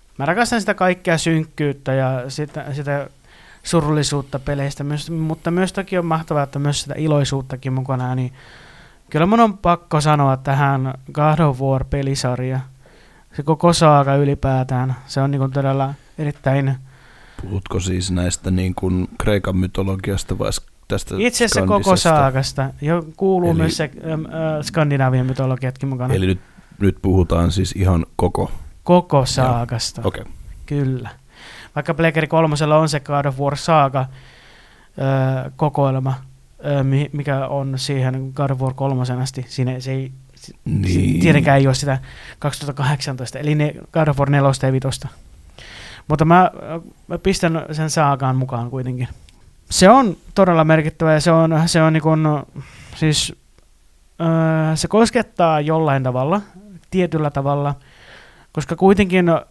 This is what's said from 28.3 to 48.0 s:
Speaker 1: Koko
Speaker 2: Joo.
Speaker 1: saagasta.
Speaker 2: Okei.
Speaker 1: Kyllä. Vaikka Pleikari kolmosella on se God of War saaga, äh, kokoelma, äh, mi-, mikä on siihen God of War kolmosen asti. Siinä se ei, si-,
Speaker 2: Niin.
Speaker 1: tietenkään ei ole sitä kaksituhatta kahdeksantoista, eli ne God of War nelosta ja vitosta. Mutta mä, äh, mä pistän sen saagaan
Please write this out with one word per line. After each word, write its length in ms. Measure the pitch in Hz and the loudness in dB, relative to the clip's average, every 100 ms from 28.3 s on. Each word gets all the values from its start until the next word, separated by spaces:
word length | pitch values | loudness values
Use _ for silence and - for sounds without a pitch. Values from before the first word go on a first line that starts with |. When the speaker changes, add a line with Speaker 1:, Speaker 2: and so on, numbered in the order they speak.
| - - - - - | -2 -6 -6 -12 -12
Speaker 1:
Koko 340 | - 180 175 147 | 2 2 4 0
Speaker 2:
Joo. 80 | 127 | 2
Speaker 1:
saagasta. 760 | - 127 117 117 117 - - 104 | 0 0 0 -2 -6 -6 -4 -6
Speaker 2:
Okei. 180 | - - - - - - | -6 -14 -16 -16 -18 -6
Speaker 1:
Kyllä. 440 | 143 135 127 113 - - - - - - 147 | -2 -2 -4 -8 -16 -20 -20 -20 -20 -10 -8
Vaikka 180 | 147 | -4
Pleikari 340 | 156 165 160 156 | 0 0 0 0
kolmosella 500 | 160 160 147 151 151 | 2 2 0 2 4
on 120 | 160 | 2
se 100 | 147 | -2
God 260 | - 143 143 | -2 -2 -2
of 140 | 131 | -2
War 180 | 143 143 | -4 -2
saaga, 420 | - 160 139 135 | 2 4 4 0
äh, 1500 | 131 - - - - - - _ _ - 135 135 131 131 131 131 | -4 -10 -20 -20 -20 -20 -20 _ _ -4 -2 0 0 -2 -6 -4
kokoelma, 540 | 151 143 139 131 131 | -2 0 0 0 -2
äh, 720 | 131 - - - - 143 143 | -6 -10 -20 -20 -12 -4 0
mi-, 260 | 135 135 143 | 2 2 0
mikä 340 | 143 143 135 131 | -4 -4 -4 -4
on 260 | 139 135 131 | -4 -4 -6
siihen 560 | 131 139 131 131 135 131 | -4 -2 -2 -2 -8 -4
God 140 | 139 | -2
of 100 | 131 | -2
War 120 | 131 | -4
kolmosen 460 | 131 139 131 123 123 | -2 -2 -2 -2 -4
asti. 260 | 131 - 127 | -4 -6 -10
Siinä 300 | - 123 127 | -4 -4 -4
se 120 | 127 | -6
ei, 200 | 131 135 - - - | -6 -8 -14 -20 -20
si-, 200 | - - - | -20 -14 -4
Speaker 2:
Niin. 540 | 98 95 90 98 165 | -2 0 2 2 2
Speaker 1:
tietenkään 380 | 175 147 147 139 | 4 4 6 4
ei 80 | 139 | 4
ole 80 | 131 | 2
sitä 240 | 143 131 - - - - | -2 -4 -6 -20 -20 -8
kaksituhatta 440 | 147 - 143 139 | -6 -6 -8 -2
kahdeksantoista, 560 | 139 143 - 127 127 127 | -2 -2 -4 -8 -8 -6
eli 160 | 151 151 | -2 0
ne 180 | 151 120 - | -2 -4 -4
God 140 | 165 151 | 0 0
of 120 | 139 | 2
War 100 | 139 | 2
nelosta 360 | 143 139 131 135 | 4 2 2 0
ja 60 | |
vitosta. 360 | 131 135 - 135 - - - - - - - - - - | 0 -2 -6 -10 -14 -20 -20 -20 -20 -20 -20 -20 -20 -4
Mutta 180 | 143 160 | 2 6
mä, 160 | 175 | 6
äh, 380 | 185 - - 165 165 _ - | 6 0 -12 -12 -12 _ -10
mä 100 | 170 | -4
pistän 480 | 190 190 170 160 - | -2 0 0 -2 -6
sen 180 | 156 156 | -6 -2
saagaan 460 | 165 | 2